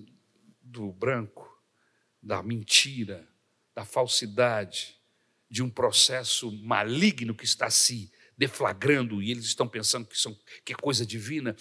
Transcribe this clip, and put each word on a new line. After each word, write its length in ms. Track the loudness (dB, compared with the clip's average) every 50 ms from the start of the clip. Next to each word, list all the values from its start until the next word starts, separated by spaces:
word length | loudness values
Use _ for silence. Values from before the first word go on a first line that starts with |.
| -20 -20 _ _ _ _ _ _ _ -20 _ _
do 300 | _ -18 -12 -8 -8 -8
branco, 580 | -6 -4 -2 0 0 0 -4 -6 -10 -16 -20 -20 -20 _ _ _ _ _ _ _ _ _ _ _ _ _
da 220 | -6 -4 -4 -4 -2
mentira, 840 | -4 -4 -4 -2 2 4 4 4 2 0 -6 -6 -6 -8 -12 -14 _ _ _ _ _ _ _ _ _ _
da 100 | -12 -10
falsidade, 1160 | -2 0 2 2 4 2 0 0 0 2 2 2 4 2 0 -2 -4 -6 -8 -8 -10 -12 _ _ _ _ _ _ _ _ _ _ _
de 140 | -4 -4 -4
um 60 | -2
processo 840 | 0 0 0 4 6 6 6 6 4 0 -2 -2 -2 -2 -2 -4
maligno 840 | -8 -8 -2 0 2 2 2 2 2 4 4 4 4 2 -2 -4 -4
que 120 | -2 -2
está 240 | -2 0 0 0 2
se 420 | 4 4 4 4 2 -2 -8 -12 -16 _ -20 _ _ 0
deflagrando, 840 | 0 0 2 0 0 0 0 2 2 2 4 4 2 0 -2 -2
e 100 | -2 -2
eles 140 | -4 -4 -4
estão 220 | -4 -2 0 -2 -2
pensando 400 | -2 -2 0 0 0 0 -4 -6
que 120 | -4 -4
são, 180 | -4 -4 -4 -10 _ -20 -20 -16 -12
que 80 | -12 -10
é 20 |
coisa 300 | -4 -2 0 0 0 0
divina, 500 | -2 -4 -8 -8 -6 -6 -4 -4 -4 -6 -6